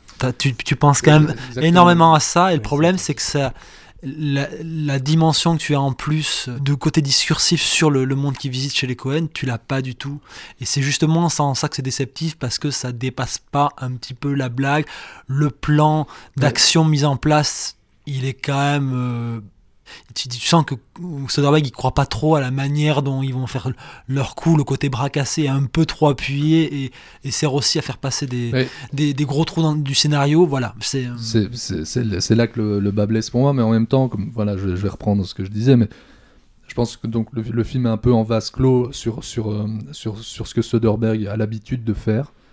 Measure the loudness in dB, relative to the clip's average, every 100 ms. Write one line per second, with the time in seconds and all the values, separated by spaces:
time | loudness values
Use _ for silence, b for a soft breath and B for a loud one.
0 | -18 -4 -4 -2 -2 -2 -4 2 4 6
1 | 6 8 6 0 -8 0 4 8 8 8
2 | 6 6 4 2 4 2 0 2 2 2
3 | -4 -4 -4 -2 -2 -6 B B B -14
4 | -12 -4 -2 -2 -2 -8 -8 -4 -2 -2
5 | 2 4 4 4 2 0 0 0 0 -2
6 | -2 -2 -2 -4 -6 -4 -2 0 2 2
7 | 2 0 0 0 2 2 2 2 4 4
8 | 0 0 -2 -4 -6 -4 -4 -4 -4 -4
9 | -2 -2 -4 -4 -4 -4 -4 -4 -4 -8
10 | -10 -10 B B B -10 -4 -2 0 0
11 | 2 2 2 0 0 0 -4 -4 -6 -4
12 | -6 -4 -6 -4 -6 -4 -4 -4 -6 -6
13 | -6 -4 -6 -8 -4 0 0 -2 -8 -8
14 | -12 -8 -4 -2 -2 -2 0 0 -2 B
15 | B B -4 0 0 0 2 4 6 2
16 | -2 -10 -10 0 0 4 4 4 4 4
17 | 2 2 2 2 2 -4 -10 -12 _ _
18 | -10 -6 -6 -6 -4 0 0 0 0 -2
19 | -2 -4 -6 -8 -10 _ _ _ -20 B
20 | _ -10 -8 -4 2 2 2 -6 _ -14
21 | -10 -8 -4 0 4 2 0 -4 -2 0
22 | -2 0 2 2 0 -2 -2 0 2 0
23 | 0 -2 -4 -4 -4 -6 -6 -8 B B
24 | -6 -4 -4 -2 2 2 2 -2 -2 -2
25 | -4 -2 -2 -2 0 0 0 0 0 2
26 | 2 2 -4 -2 2 4 2 -2 -8 B
27 | B B -8 -2 0 0 0 -2 -4 -6
28 | -6 -4 -4 -4 -2 -2 -2 B -8 -2
29 | 0 0 0 0 0 0 0 0 0 0
30 | 2 2 4 4 4 2 -4 -6 -6 -4
31 | -4 -6 0 0 0 -4 -6 -6 -4 -4
32 | -2 -2 2 2 2 0 -2 0 0 0
33 | 0 0 0 0 2 2 2 2 2 2
34 | 2 -2 -6 -2 -2 -2 -2 -2 -4 -2
35 | 0 0 -2 -6 -6 0 4 6 4 B
36 | B B B B B _ -10 -4 -4 -4
37 | -6 -4 -4 -6 -4 -4 -2 -2 -2 0
38 | 2 2 2 -2 -2 0 2 2 0 -4
39 | -6 -6 -8 -6 -4 -4 -4 -6 -10 -10
40 | -10 -10 -14 -12 -6 -2 0 2 2 2
41 | 0 0 -2 -2 -4 -4 -8 -6 -4 -2
42 | 0 -2 -2 b b